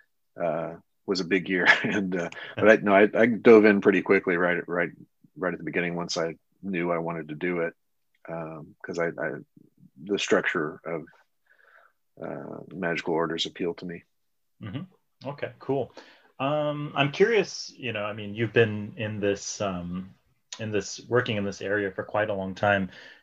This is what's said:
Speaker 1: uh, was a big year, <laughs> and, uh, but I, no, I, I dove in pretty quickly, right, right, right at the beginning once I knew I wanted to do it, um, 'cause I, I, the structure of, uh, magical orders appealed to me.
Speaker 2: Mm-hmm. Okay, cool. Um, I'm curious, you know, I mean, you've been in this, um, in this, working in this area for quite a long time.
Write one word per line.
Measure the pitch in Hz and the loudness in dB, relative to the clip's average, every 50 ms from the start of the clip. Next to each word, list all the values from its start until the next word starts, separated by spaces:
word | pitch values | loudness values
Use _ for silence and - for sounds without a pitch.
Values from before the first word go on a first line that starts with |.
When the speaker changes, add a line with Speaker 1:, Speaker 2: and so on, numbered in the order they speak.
| _ _ _ _ _ _ _ - | _ _ _ _ _ _ _ -6
Speaker 1:
uh, | 85 82 78 82 82 82 82 82 - _ _ _ _ | -4 -2 -2 -2 -4 -8 -10 -14 -18 _ _ _ _
was | - 98 90 | -4 -2 -2
a | 92 | -2
big | 82 95 95 82 98 | 0 0 0 0 0
year, | 95 90 87 - - | 0 2 4 4 4
<laughs> | - - | 2 2
and, | 113 - 104 98 92 92 | -2 -2 -2 -2 -2 -2
uh, | 90 85 82 - - - - - | -4 -4 -6 -8 -12 -16 -12 -4
but | - 101 104 | 4 6 8
I, | 110 104 | 8 8
no, | 101 101 98 | 6 6 6
I, | 95 107 104 - | 8 8 6 6
I | - 113 | 4 4
dove | 120 117 95 - 123 113 107 104 | 4 2 6 8 10 10 12 12
in | 107 101 101 | 10 6 6
pretty | 95 107 95 92 | 6 4 4 4
quickly, | 90 - 98 95 - 95 90 87 | 4 4 2 2 2 2 0 2
right, | 90 90 87 87 - - | 2 2 0 0 -2 -4
right, | 85 90 85 80 - - - - _ _ _ _ _ 76 | -2 -2 -2 -2 -4 -10 -20 -20 _ _ _ _ _ -6
right | 90 90 87 | -4 -4 -4
at | - | -4
the | - | -6
beginning | 78 76 92 87 87 85 | -6 -4 -2 -2 -2 -2
once | 87 87 85 - 87 | -4 -6 -4 -4 -4
I | 82 82 78 - _ _ _ _ 92 | -4 -4 -6 -10 _ _ _ _ -10
knew | 98 95 87 85 87 | -6 -4 -2 -2 0
I | 87 82 | -2 -2
wanted | 82 82 85 82 78 76 | -2 -4 -6 -8 -8 -10
to | 76 | -10
do | 76 90 90 90 87 | -6 -4 -2 -2 -2
it, | 82 82 - _ _ _ _ _ _ _ _ _ - - | -2 -4 -6 _ _ _ _ _ _ _ _ _ -16 -12
um, | 82 82 82 78 80 78 76 92 104 _ - | -10 -10 -10 -10 -12 -14 -16 -18 -20 _ -12
'cause | - 90 85 | -10 -6 -4
I, | 85 85 | -4 -4
I, | 73 - - 78 67 73 - _ _ - - _ _ _ - - _ - 71 | -4 -4 -6 -6 -8 -8 -12 _ _ -20 -20 _ _ _ -20 -20 _ -14 -8
the | 101 101 98 | -4 -4 -2
structure | - - 110 92 - - - 90 76 76 - - - | 0 0 0 0 0 0 -4 -4 -4 -6 -8 -10 -10
of, | 82 85 78 76 - _ _ _ _ _ _ _ _ _ _ _ _ _ _ _ _ _ _ _ _ _ - | -8 -8 -8 -10 -12 _ _ _ _ _ _ _ _ _ _ _ _ _ _ _ _ _ _ _ _ _ -16
uh, | - 80 78 71 69 73 76 - - - - | -12 -12 -12 -12 -12 -12 -14 -16 -16 -14 -10
magical | 87 92 85 82 78 - 90 82 | -6 -4 -4 -4 -4 -4 -2 -2
orders | 80 82 80 82 82 - | 0 0 -2 -2 -4 -6
appealed | 85 - - 95 85 85 - | -6 -6 -6 -6 -6 -6 -6
to | - | -8
me. | 90 85 90 - _ _ _ _ _ _ _ _ _ _ - 113 | -12 -12 -12 -16 _ _ _ _ _ _ _ _ _ _ -16 -12
Speaker 2:
Mm-hmm. | 104 92 143 190 - _ _ _ _ _ _ 123 127 | -10 -10 -10 -12 -14 _ _ _ _ _ _ -14 -12
Okay, | 143 - - 110 113 - | -10 -8 -10 -10 -10 -10
cool. | - - 135 139 123 - - - - - - _ _ _ _ - | -6 -4 -4 -2 -4 -6 -10 -18 -20 -20 -20 _ _ _ _ -4
Um, | 131 139 151 151 147 147 147 147 147 151 - | -4 -2 -2 -2 -2 -2 -4 -4 -6 -4 0
I'm | 147 139 143 | 0 0 2
curious, | 143 - 196 226 233 208 175 - - - - - - | 2 2 2 4 4 2 0 0 -4 -14 -14 -16 -14
you | - 135 120 107 | -10 -8 -6 -4
know, | 104 104 | -4 -4
I | 107 104 | -6 -6
mean, | 110 104 101 101 | -8 -10 -8 -4
you've | 110 117 107 - | -4 -4 0 4
been | 120 113 107 104 104 104 107 - - | 4 4 4 2 -4 -8 -8 -8 -8
in | 110 107 107 107 | -8 -6 -4 -2
this, | 98 101 101 98 - - - - | 0 0 0 -2 -4 -10 -8 -4
um, | 107 98 92 87 87 87 87 92 92 95 - _ _ _ _ _ _ - - - | -4 -4 -4 -4 -6 -8 -8 -8 -10 -10 -16 _ _ _ _ _ _ -18 -14 -10
in | 110 107 | -8 -4
this, | 104 101 95 - - - - - | -4 -4 -4 -4 -8 -12 -6 -2
working | 110 123 123 - 110 104 | 0 0 0 0 -2 -4
in | 101 | -4
this | 101 95 - | -4 -6 -6
area | 104 98 101 104 101 98 | -6 -2 -2 -2 -2 -2
for | 95 - 101 | -4 -6 -8
quite | - - 107 107 107 | -4 -2 -2 0 0
a | 101 | -2
long | 95 95 95 92 | -4 -6 -8 -6
time. | - - 104 101 98 95 92 - - - - - - | 0 2 2 2 2 0 -4 -8 -14 -20 -20 -20 -20